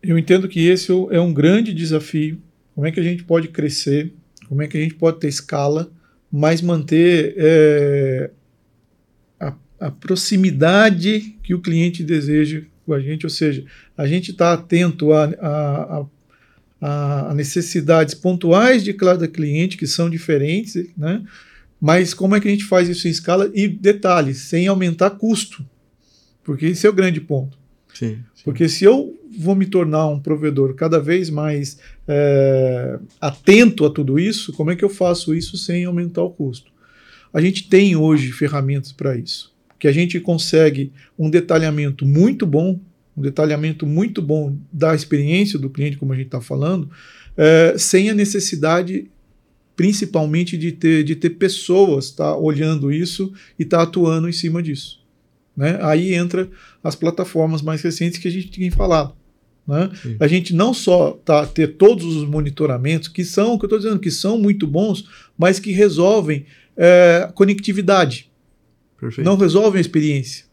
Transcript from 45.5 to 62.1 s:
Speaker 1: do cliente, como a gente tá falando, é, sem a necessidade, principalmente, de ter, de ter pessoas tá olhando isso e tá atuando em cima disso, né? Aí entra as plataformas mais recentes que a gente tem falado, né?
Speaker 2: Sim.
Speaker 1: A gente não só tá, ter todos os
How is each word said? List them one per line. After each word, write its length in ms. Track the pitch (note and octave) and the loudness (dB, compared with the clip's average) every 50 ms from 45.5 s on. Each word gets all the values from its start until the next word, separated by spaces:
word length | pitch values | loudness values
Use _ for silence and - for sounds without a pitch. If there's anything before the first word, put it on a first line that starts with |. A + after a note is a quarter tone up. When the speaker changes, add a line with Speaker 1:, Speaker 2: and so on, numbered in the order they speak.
| G3+ D3+ | -2 -6
Speaker 1:
do 120 | C3+ C3+ | -6 -8
cliente, 260 | C3+ C#3 C#3+ D3 C#3+ | -6 -6 -6 -6 -6
como 160 | C#3 - C3+ C3+ | -6 -6 -6 -4
a 40 | |
gente 120 | B2+ C3+ C3 | -6 -6 -8
tá 120 | - C3 | -8 -10
falando, 500 | A#2 - C#3 C3+ C#3 D#3+ F#3 F#3 D3 C#3+ - - - - - - - - - | -8 -6 -6 -4 -2 -2 -2 -4 -6 -8 -12 -20 -20 -20 -20 -20 -20 -16 -2
é, 400 | - D#3 D#3 D#3+ D#3+ E3 E3 - - | 2 6 6 8 8 6 4 4 0
sem 320 | - - - F#3 G3 G#3+ | -2 2 2 2 2 2
a 40 | A3 | 0
necessidade, 920 | G#3 G3+ G3+ G3+ G#3 F#3 - - D#3 C#3+ D#3 E3 F3 F3+ F3 F#3+ G3+ - - _ _ _ _ _ _ _ _ _ _ _ _ _ | 0 0 0 -2 -4 -4 -4 -6 -4 -2 0 0 0 -2 -4 -6 -8 -8 -10 _ _ _ _ _ _ _ _ _ _ _ _ _
principalmente, 840 | - E3+ G3 G#3 G3+ G#3 - - E3 D#3 D3+ D3+ E3 F3+ F3 - E3+ | 0 0 0 0 0 -4 -2 -2 -2 -2 0 0 -2 -2 -2 -4 -6
de 140 | D#3 E3+ D#3+ | -6 -6 -6
ter, 320 | E3 - E3 D#3+ D#3 D3+ | 0 2 2 2 4 2
de 100 | C#3+ D#3+ | 0 -4
ter 160 | D3+ - E3+ | -2 -2 -4
pessoas 800 | E3 - G3 F#3 F#3 - - - F3+ F#3+ G3 F#3+ D3+ C#3 C3+ - | -2 0 -2 -2 -2 -4 -4 0 4 4 4 4 2 0 -2 -6
tá 260 | - - D#3 D3+ - | -8 -4 -4 -2 -2
olhando 540 | - D#3 D#3 D3+ C#3 D#3 D#3 D#3+ D3+ C#3 C#3 | -2 -2 -2 0 0 0 -2 -2 -2 -2 -2
isso 420 | D3 D#3 F3 F3 - - F#3+ F#3+ F#3+ - - _ _ | -2 -2 -4 -6 -6 -6 -8 -8 -8 -14 -20 _ _
e 80 | _ E3+ | _ -4
tá 180 | - - E3+ E3+ | 0 2 2 2
atuando 460 | E3 E3+ F#3 F3 E3 D#3+ E3 D#3+ E3+ | 0 0 0 0 2 2 0 -2 -4
em 40 | E3+ | -4
cima 280 | E3 - E3+ D#3 E3+ | -4 -4 -4 -4 -4
disso, 400 | E3+ D#3 C#3+ C3+ - - - _ _ _ _ _ _ _ _ _ _ _ _ | -4 -6 -8 -10 -10 -16 -20 _ _ _ _ _ _ _ _ _ _ _ _
né? 220 | - C3+ D#3 E3+ G3+ F3 | -4 -2 -2 -2 -2 0
Aí 320 | D#3 D#3 D#3 F3 F#3+ F3+ | 0 2 2 2 0 -2
entra 360 | E3+ F3 F3 F3 F#3 F#3 F#3+ - - - - _ _ _ | -2 -2 -2 -2 -4 -6 -6 -10 -20 -20 -20 _ _ _
as 140 | E3 D#3+ | -8 -6
plataformas 640 | - - E3 E3+ - F3+ - - E3 D#3+ D#3+ D#3+ D#3 D3 | -2 -4 -4 -2 -2 -6 -4 -2 -2 -2 0 -2 -4 -4
mais 180 | D#3 D#3+ D3+ | -4 -6 -4
recentes 380 | D3 E3+ D#3+ - E3+ E3+ F3 F3 | -4 -6 -4 -2 -4 -4 -4 -4
que 80 | - | -6
a 40 | F#3 | -6
gente 200 | F3 F#3+ F3+ - | -6 -6 -8 -10
tem 200 | - - F#3 F3+ | -8 -6 -6 -2
falado, 440 | F3 - G3+ F#3 E3+ D#3+ D3 C3+ - - _ _ _ _ _ _ _ _ _ - | 0 0 2 2 2 2 0 -2 -8 -16 _ _ _ _ _ _ _ _ _ -4
né? 180 | C#3+ D3+ F3+ F#3+ F#3+ - - | -2 -2 -2 -4 -4 -10 -10
Speaker 2:
Sim. 140 | B2 A2+ G#2+ | -10 -4 0
Speaker 1:
A 80 | D3+ | 2
gente 260 | D3 D#3+ F3+ F3 - F3 | 2 2 2 0 0 0
não 220 | E3 G3 A#3+ B3+ | 0 2 2 0
só 380 | - - - F3+ F3+ D#3+ D3+ D#3 | -2 0 2 4 4 4 2 -2
tá, 340 | - _ - D#3 D3+ D3 | -6 _ 2 2 2 2
ter 300 | C#3 - - D#3+ D3+ D#3+ | 0 0 0 0 0 2
todos 280 | - F#3+ G#3 A#3+ F#3+ E3 | 6 6 6 6 6 -2
os 240 | E3+ | -4